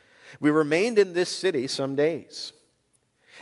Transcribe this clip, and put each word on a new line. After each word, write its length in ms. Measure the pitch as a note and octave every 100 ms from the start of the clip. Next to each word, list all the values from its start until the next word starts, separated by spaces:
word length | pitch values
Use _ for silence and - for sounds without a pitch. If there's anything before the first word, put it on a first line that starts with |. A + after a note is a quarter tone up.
| _ _ - -
We 100 | D3
remained 480 | D3+ D3 D#3+ A3+ G#3+
in 160 | F#3+
this 160 | E3+ F3
city 380 | - F#3+ D3+ C3+
some 280 | - C3+ C#3
days. 560 | D3+ D3 - - - _ _ _ _ _ _ _ _ -